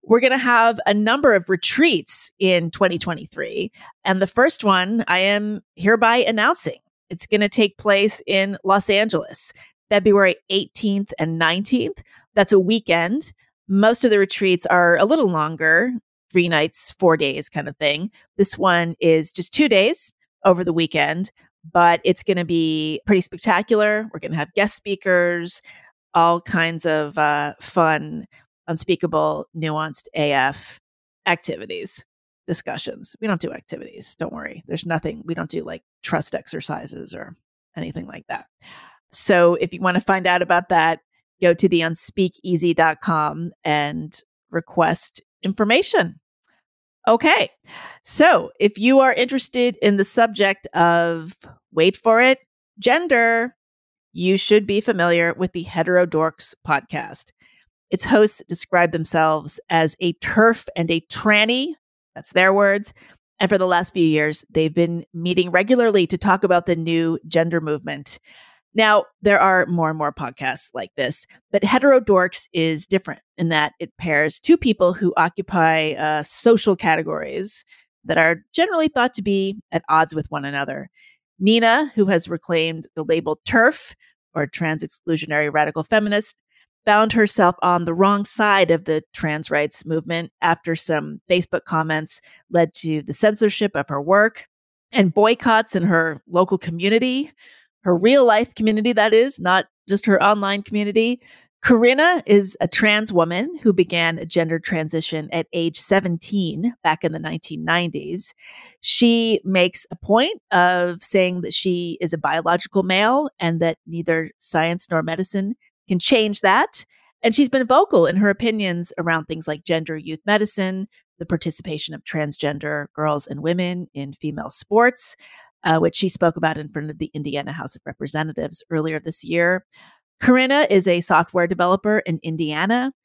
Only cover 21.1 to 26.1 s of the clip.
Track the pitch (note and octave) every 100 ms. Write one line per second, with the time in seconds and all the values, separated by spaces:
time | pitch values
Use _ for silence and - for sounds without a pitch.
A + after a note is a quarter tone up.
21.1 | D#3+ G3+ _ _ _ D#3+ F3 E3+ E3+ -
22.1 | F3+ - F3+ E3+ E3 D#3+ D#3 D#3 D#3 -
23.1 | G3 - E3+ - F#3 G#3 G#3+ G#3 G#3+ A3
24.1 | E3 D#3 D#3+ D3 - G#3 - G3+ G3 G3
25.1 | F3+ F3 F3 F3 - - - _ _ _